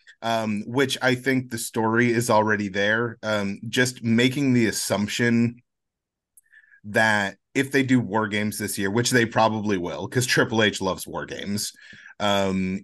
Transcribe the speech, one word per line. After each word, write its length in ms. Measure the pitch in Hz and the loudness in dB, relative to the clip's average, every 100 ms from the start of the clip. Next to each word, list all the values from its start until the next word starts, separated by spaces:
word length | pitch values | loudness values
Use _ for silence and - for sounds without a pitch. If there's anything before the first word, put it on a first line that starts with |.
| _ _ | _ _
um, 420 | 117 113 110 104 110 | -4 -2 -2 -4 -4
which 300 | 120 135 127 | 0 0 0
I 140 | 127 127 | 0 0
think 340 | 135 131 127 | 0 -2 -2
the 80 | 113 | -6
story 540 | - 120 113 113 120 | -6 -2 2 2 2
is 180 | 117 120 | 2 2
already 400 | 107 107 104 104 | 4 4 0 -2
there. 480 | 95 101 113 120 107 | -2 0 0 -2 -6
Um, 360 | 110 107 98 101 110 | -4 -2 -2 -6 -4
just 340 | 113 127 127 | 0 0 -2
making 500 | 117 113 127 131 139 | 0 4 4 2 2
the 140 | 123 110 | 2 2
assumption 960 | - - 98 104 - 120 117 117 120 _ _ _ _ _ _ _ _ _ _ _ _ 104 | 0 -2 -2 -2 0 2 2 0 -2 _ _ _ _ _ _ _ _ _ _ _ _ -4
that 520 | 107 113 104 98 - _ - | 2 4 4 0 -6 _ -4
if 160 | 131 | 0
they 120 | 139 | 0
do 160 | 131 127 | 2 2
War 280 | 101 107 107 | 2 -2 -2
Games 300 | 104 107 101 | -2 -4 -4
this 200 | 104 - | -6 -4
year, 140 | 98 | -2
which 200 | 107 120 | 0 2
they 140 | 127 113 | 2 2
probably 520 | 117 110 110 104 98 | 4 2 2 -2 -2
will, 300 | 85 73 95 | -2 -6 -4
'cause 180 | 127 120 | -2 0
Triple 380 | - 120 113 | 0 2 2
H 180 | 107 92 | 2 0
loves 260 | 95 85 - | -4 -6 -8
War 180 | - - | -10 -10
Games, 460 | - 87 101 - - - - - - | -10 -6 -6 -6 -10 -20 -20 -20 -4
um, 640 | 104 101 98 95 92 98 | 0 2 0 -2 -2 -4